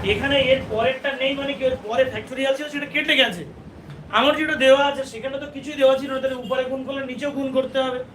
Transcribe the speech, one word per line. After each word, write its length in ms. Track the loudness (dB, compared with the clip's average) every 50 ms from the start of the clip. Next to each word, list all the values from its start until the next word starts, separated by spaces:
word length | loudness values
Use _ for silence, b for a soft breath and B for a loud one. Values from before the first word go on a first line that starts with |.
| 2 0
এখানে 240 | 0 0 2 2 2 2 4 4
এর 80 | 4 2 2 -4
পরেরটা 400 | -2 0 2 0 0 0 -4 -4 -2 0
নেই, 120 | -2 -2 -2 -2
মানে 120 | -4 -6 -4 0
কি 40 | 0 0
এর 80 | 0 -2 -6
পরে 160 | -4 2 2 2 2
ফ্যাক্টোরিয়াল 400 | 0 -8 -8 -8 -4 -2 0 0 0 0
ছিল 80 | -2 -6 -6
সেটা 140 | -6 -6 -2 -2
কেটে 200 | -2 0 2 4 4
গেছে। 220 | 4 2 0 -6 -10 -12 -14 -16 -18 -18 -18 -18 -18 -16 -16 -16 -14 0 2 4
আমার 140 | 4 4 4 2
যেটা 180 | 0 -2 0 4 8
দেওয়া 180 | 8 8 8 6 2
আছে 120 | 2 -2 -6 -8
সেখানে 240 | -8 -8 -8 -6 -6 -6
তো 40 | -8 -8 -12
কিছুই 240 | -12 -10 -10 0 4
দেওয়া 140 | 6 6 6 4
ছিল 100 | 0 -4 -4
না, 60 | -2
তাহলে 160 | -2 -2 -4 -4 -4
উপরে 180 | -4 -2 -2 -2 -2
গুণ 100 | -4 -6 -6
করলে 160 | -6 -6 -6 -6 -6
নিচেও 200 | -8 -6 -6 -4 -4 -4
গুণ 100 | -4 0 0
করতে 220 | 0 -2 0 -2 -2 -2
হবে। 160 | 0 -2 -6 -8 -10